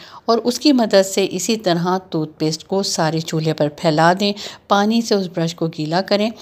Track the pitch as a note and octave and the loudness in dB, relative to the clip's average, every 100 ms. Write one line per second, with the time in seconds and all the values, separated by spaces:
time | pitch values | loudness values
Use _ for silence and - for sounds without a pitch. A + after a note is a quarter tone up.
0 | - - - A3+ B3 A#3+ D4+ C4 A3 G3 | -18 -8 -2 0 0 0 2 2 4 4
1 | F#3+ - F#3+ F#3 - A3 F#3 E3+ F3+ F#3 | 4 0 -2 -2 -2 -2 0 0 0 -2
2 | F#3 D#3+ D#3 - D#3 D#3+ - F#3+ G3 - | -2 -4 -4 -4 -4 -4 -4 -4 -2 -2
3 | D#3+ D#3+ D#3+ D#3+ D#3 D3+ D3 - F3 D3+ | 0 -2 -4 -2 -2 0 -2 -2 0 4
4 | E3 F#3 G3+ G3+ - - - G3+ G#3 A#3 | 4 4 0 -4 -10 -10 0 2 2 0
5 | A3+ G#3 F3+ E3+ E3 E3+ E3 E3 D3+ E3+ | 0 -2 -2 -4 -4 -2 -6 -4 -4 -2
6 | F#3+ G3+ G#3+ A3+ | 0 0 -2 -6